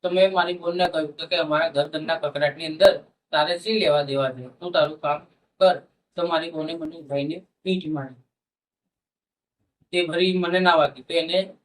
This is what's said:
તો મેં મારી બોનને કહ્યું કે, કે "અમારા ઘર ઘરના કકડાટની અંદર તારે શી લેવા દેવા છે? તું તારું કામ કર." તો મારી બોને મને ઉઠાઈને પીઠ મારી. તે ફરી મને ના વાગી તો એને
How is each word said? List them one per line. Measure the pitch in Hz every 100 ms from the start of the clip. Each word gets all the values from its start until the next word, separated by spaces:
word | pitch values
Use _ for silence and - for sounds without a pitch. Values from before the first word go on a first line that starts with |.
તો | 180
મેં | 185 190
મારી | 185 175 175
બોનને | 175 175
કહ્યું | 180 160 151 -
કે, | 165
કે | 170
"અમારા | 156 151 165
ઘર | 143 147
ઘરના | 156 156
કકડાટની | 160 147 143 147 160 160
અંદર | 156 190 175 - _ _
તારે | 156 151 175
શી | 214 220
લેવા | 165 147
દેવા | 143 139 135
છે? | 127 127
તું | - 175
તારું | 175 151 151
કામ | 147 147 - _ _ _
કર." | 185 - - _ _ -
તો | 170
મારી | 165 165
બોને | 160 156
મને | 165 156 165
ઉઠાઈને | 143 143 143 165 - _
પીઠ | 190 185 160
મારી. | 151 131 131 _ _ _ _ _ _ _ _ _ _ _ _ _ _ _ _ _
તે | 175 170
ફરી | 160 185 185
મને | 175 180
ના | 180
વાગી | 165 143 -
તો | -
એને | 170 160 180 190 -